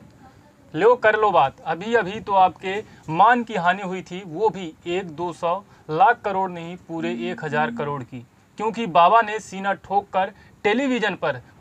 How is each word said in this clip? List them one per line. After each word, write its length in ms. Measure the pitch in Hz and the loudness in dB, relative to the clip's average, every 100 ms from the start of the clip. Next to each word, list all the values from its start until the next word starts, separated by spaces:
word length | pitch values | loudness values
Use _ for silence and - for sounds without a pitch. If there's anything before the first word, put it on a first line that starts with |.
| - _ - - _ _ _ | -20 _ -20 -20 _ _ _
लो 200 | 156 214 247 | 2 4 6
कर 200 | 214 220 | 4 4
लो 140 | 214 | 4
बात, 300 | 170 135 - | 4 2 0
अभी 340 | 165 165 214 | -8 -6 -2
अभी 260 | 233 180 214 | -2 -2 -6
तो 140 | 190 | -2
आपके 480 | 196 185 - 190 202 220 - - | 4 4 2 -6 -6 -8 -16 -8
मान 340 | 160 214 247 | 4 4 4
की 120 | 233 208 | 0 -2
हानि 260 | 170 190 | 0 0
हुई 200 | 190 185 | -4 -8
थी, 200 | 165 180 196 | -10 -12 -10
वो 220 | 156 220 | -2 -2
भी 240 | 180 170 - 175 | -2 -8 -12 -6
एक, 220 | 180 185 | -6 -6
दो 220 | 147 175 | -8 -8
सौ, 320 | 160 170 190 - - - | -4 -4 -4 -6 -20 -8
लाख 300 | 156 208 240 | 2 4 4
करोड़ 300 | 208 190 190 | -2 -2 -4
नहीं, 260 | 175 165 180 | -6 -12 -14
पूरे 360 | - 165 165 170 | -12 -8 -6 -4
एक 220 | 175 185 | -6 -8
हजार 300 | 156 147 151 120 | -4 -2 -2 -4
करोड़ 260 | 147 143 | -6 -8
की, 240 | 120 127 117 _ _ - | -10 -16 -18 _ _ -6
क्योंकि 280 | 214 220 226 | -6 -4 0
बाबा 320 | 165 175 175 | 4 6 6
ने 180 | 214 214 | 4 -4
सीना 320 | - 190 196 | -8 -6 -4
ठोक 340 | 190 - 196 202 | -4 -2 -2 0
कर 220 | 190 190 - - _ | -2 -4 -6 -20 _
टेलीविजन 500 | 208 233 277 247 208 | 0 0 0 0 -2
पर 260 | 175 160 127 - _ | -2 -4 -6 -10 _